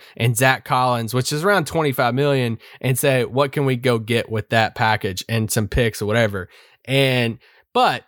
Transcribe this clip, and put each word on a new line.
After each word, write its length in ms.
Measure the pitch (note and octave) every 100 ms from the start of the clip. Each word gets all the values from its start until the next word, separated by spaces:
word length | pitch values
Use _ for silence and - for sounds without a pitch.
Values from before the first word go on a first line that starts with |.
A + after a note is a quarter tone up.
| - -
and 200 | A#2 A#2
Zach 280 | C3 B2
Collins, 480 | - C3 B2+ A#2+ A2+
which 200 | B2 B2+
is 100 | D3
around 220 | F#3+ G3+ C#3+
twenty-five 480 | E3 D3+ B2+ B2
million, 440 | B2 C#3+ C3+ A#2+ A2+ - -
and 160 | B2+ B2+
say, 280 | C#3+ C3
"What 260 | A#2 A#2+ C#3+
can 160 | D3+ C3+
we 80 |
go 240 | B2+ B2 A#2
get 320 | A2 A#2 -
with 180 | A2 -
that 260 | A2+ G#2+ -
package 480 | A2 G#2+ G#2 F2+ -
and 220 | A2+ A2
some 160 | - G#2
picks 340 | - A#2 -
or 60 | G#2
whatever?" 420 | A2+ A2+ G2 F2 - _ _
And, 540 | - C3+ C3+ B2+ A#2 A#2 _ _ _
but 300 | B3 A#3 B2+